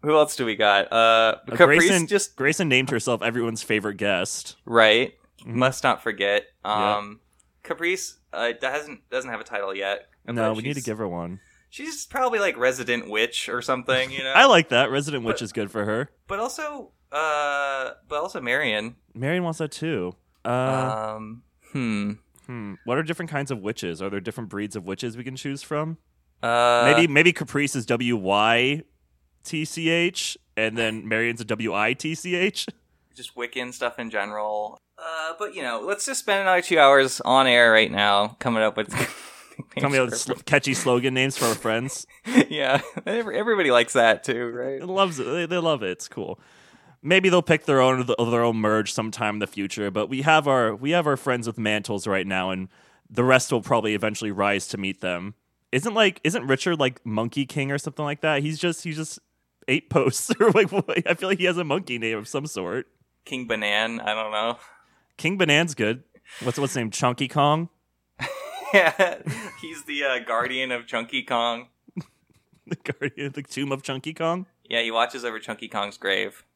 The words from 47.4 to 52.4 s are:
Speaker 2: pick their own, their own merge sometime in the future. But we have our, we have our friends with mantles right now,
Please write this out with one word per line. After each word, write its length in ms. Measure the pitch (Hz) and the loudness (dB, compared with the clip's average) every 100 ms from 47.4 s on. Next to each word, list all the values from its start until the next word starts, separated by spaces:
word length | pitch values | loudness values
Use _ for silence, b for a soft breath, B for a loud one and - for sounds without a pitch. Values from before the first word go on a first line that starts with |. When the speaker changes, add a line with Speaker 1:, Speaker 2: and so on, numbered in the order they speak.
Speaker 2:
pick 220 | - 151 - | 4 2 4
their 140 | 135 | 6
own, 260 | 131 131 120 117 | 6 4 0 0
their 240 | 117 117 | 2 2
own 140 | 117 113 | 2 2
merge 360 | 107 110 104 | 2 2 0
sometime 420 | - 113 104 107 104 | -4 -6 -4 -4 -2
in 20 | |
the 60 | 101 | -4
future. 440 | - 98 - 101 | -4 -6 -4 -4
But 180 | 98 104 | -2 -4
we 140 | 131 | -2
have 260 | 143 156 143 | 4 4 4
our, 260 | 135 113 | 2 2
we 160 | 104 135 | -2 0
have 140 | 170 151 | 0 0
our 100 | 135 | -2
friends 300 | - 123 117 | -2 -2 -4
with 120 | 113 | -2
mantles 480 | 107 107 101 101 104 | 0 0 -2 -6 -2
right 200 | 95 92 | -2 0
now, 240 | 92 | -2